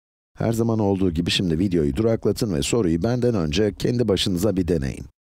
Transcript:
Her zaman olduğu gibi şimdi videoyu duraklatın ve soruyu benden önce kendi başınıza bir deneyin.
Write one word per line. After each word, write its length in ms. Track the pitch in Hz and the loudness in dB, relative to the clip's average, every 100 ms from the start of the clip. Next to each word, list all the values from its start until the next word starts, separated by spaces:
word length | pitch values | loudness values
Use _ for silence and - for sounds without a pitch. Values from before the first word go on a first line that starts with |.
| _ _ _ - | _ _ _ -4
Her 160 | 107 | -2
zaman 260 | 113 117 110 | 0 0 2
olduğu 320 | 101 98 95 | 0 2 0
gibi 200 | 80 87 | 0 -2
şimdi 280 | - 95 80 | 0 0 0
videoyu 360 | 98 87 73 69 | 0 0 0 0
duraklatın 580 | 113 113 110 98 117 | 0 0 0 -2 -2
ve 80 | 76 | -2
soruyu 420 | - 123 92 82 | 0 0 2 0
benden 320 | 107 123 120 110 | 0 0 0 0
önce 380 | 78 76 107 - | 0 0 0 0
kendi 320 | - 123 117 | -2 0 2
başınıza 500 | 92 - 87 107 95 | 0 0 0 0 0
bir 100 | 85 | 0
deneyin. 380 | 85 67 - - _ _ | 0 -2 -8 -12 _ _